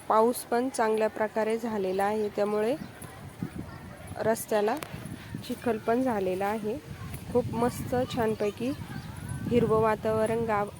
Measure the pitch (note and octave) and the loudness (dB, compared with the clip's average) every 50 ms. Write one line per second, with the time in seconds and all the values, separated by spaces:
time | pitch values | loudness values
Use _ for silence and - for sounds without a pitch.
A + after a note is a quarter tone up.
0 | - - G#3 A3 A3+ A#3+ - - - - A#3+ A#3 B3+ C4 - - A3+ A3 A3 G#3+ | 0 4 6 6 6 6 4 0 -2 -2 0 0 0 0 0 2 2 2 4 4
1 | A3 G#3+ - - A3 G#3 - A3+ G#3+ G#3+ A3 A3+ A#3 A#3 A3 G#3 F#3+ F#3 F#3+ F#3+ | 2 2 2 0 -2 0 0 0 0 2 0 0 -2 -2 -2 0 0 0 0 2
2 | G3 G3+ G#3+ G#3+ G#3+ G#3 G#3 G#3+ G3+ G#3 G#3+ G#3+ G#3+ A3+ C#4 D#4+ - - - - | 2 2 2 0 0 0 0 0 0 2 2 2 2 2 0 -2 -4 -10 -12 -14
3 | - - - - - - - - - - - - - - - - - - - - | -14 -14 -14 -16 -16 -16 -10 -8 -8 -8 -8 -10 -10 -12 -12 -14 -14 -14 -14 -14
4 | - - - - G#3 G#3+ A3+ A3+ - - A3+ G#3 G3+ G#3+ B3 D#4 - - - - | -14 -12 -8 -2 0 2 2 2 0 0 2 2 4 2 2 0 -4 -8 -10 -10
5 | - - - - - - - - - - A#3+ - - A#3+ A3+ A3 - A3+ A#3 B3 | -10 -10 -12 -12 -10 -10 -10 -8 -6 -6 -8 -2 0 0 0 0 2 2 2 4
6 | C4 C4 A3+ G3+ F#3+ F#3 F#3 F#3 G3 G3+ G#3+ A3 G3+ G#3+ A3+ D4+ - - - - | 4 2 2 2 2 0 0 0 0 0 0 -2 -2 -2 -4 -4 -6 -10 -12 -10
7 | - - - - - - - A#3+ B3+ - - A3+ A#3+ B3 - - - - C4 B3 | -10 -10 -10 -10 -6 0 2 2 2 2 0 0 0 0 0 -2 -4 -2 0 0
8 | C4 - - C4 A3+ A3 G#3+ G#3+ G#3+ G#3 G3 - A#3 B3+ D4 - - - - - | 0 0 0 2 2 2 2 2 0 -2 -2 -2 -2 -4 -4 -4 -8 -10 -10 -10
9 | - - - - - - - - - - A#3 A#3+ A3+ G#3+ A3 A3 A3 A3 G#3+ G#3 | -10 -10 -10 -10 -8 -8 -6 -4 0 2 4 4 6 6 6 6 6 4 4 2
10 | - A3 A3 A3 A3 A3 A3+ A#3 A#3 A3+ G#3+ G3+ G#3 G3+ - | 2 2 2 4 2 2 2 2 2 2 2 0 0 -2 -4